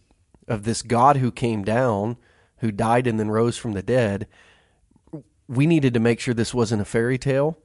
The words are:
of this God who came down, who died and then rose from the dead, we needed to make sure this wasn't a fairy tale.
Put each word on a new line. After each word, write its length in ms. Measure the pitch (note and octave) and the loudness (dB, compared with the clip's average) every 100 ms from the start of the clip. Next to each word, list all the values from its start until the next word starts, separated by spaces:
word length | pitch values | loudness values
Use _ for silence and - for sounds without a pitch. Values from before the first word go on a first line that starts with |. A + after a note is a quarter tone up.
| _ _ _ _ - | _ _ _ _ -8
of 160 | A2 | -6
this 180 | G#2+ G#2+ | -4 -6
God 360 | A2+ A#2+ C3+ C#3+ | -2 4 6 4
who 160 | B2 | 0
came 320 | - A#2+ A2 G2 | -2 -4 -2 -2
down, 500 | A2+ C3 G2+ G#2+ A#2 _ _ _ - | 0 0 0 -2 -6 _ _ _ -6
who 120 | A2+ | -6
died 360 | G2+ A2+ A#2+ B2+ | -2 0 2 2
and 120 | A2 | -2
then 100 | G#2+ | 0
rose 280 | A2 A#2 - | 0 0 -2
from 160 | B2 | -6
the 100 | G2 | -6
dead, 420 | F#2+ B2+ A2 G2 G#2+ _ _ _ _ _ _ _ _ D3+ - _ - | 0 0 2 -2 -8 _ _ _ _ _ _ _ _ -20 -20 _ -6
we 180 | B2 D3+ | 0 2
needed 260 | E3 C3+ A#2 | 4 2 2
to 40 | |
make 220 | A#2 A#2 | 2 0
sure 120 | - | -2
this 200 | A#2 A2 | -2 -2
wasn't 280 | B2 A2 A2 | 0 0 0
a 40 | G2 | -2
fairy 320 | A#2 A#2 C3 | -2 0 -2
tale. 400 | C#3 C3+ D3+ E3 | 0 0 0 -4